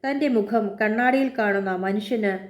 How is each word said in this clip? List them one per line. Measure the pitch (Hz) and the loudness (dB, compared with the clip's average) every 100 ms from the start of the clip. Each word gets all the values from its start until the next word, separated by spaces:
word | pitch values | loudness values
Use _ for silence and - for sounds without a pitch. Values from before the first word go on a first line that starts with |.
| 269 | -2
തൻ്റെ | 277 294 233 | 0 2 2
മുഖം | 208 226 208 - | 2 0 0 -2
കണ്ണാടിയിൽ | 214 220 247 269 269 - | 0 2 2 2 0 0
കാണുന്ന | 208 196 196 185 190 | 0 0 -2 -2 -2
മനുഷ്യന് | 202 208 233 202 190 196 | -2 -2 -2 0 -2 -8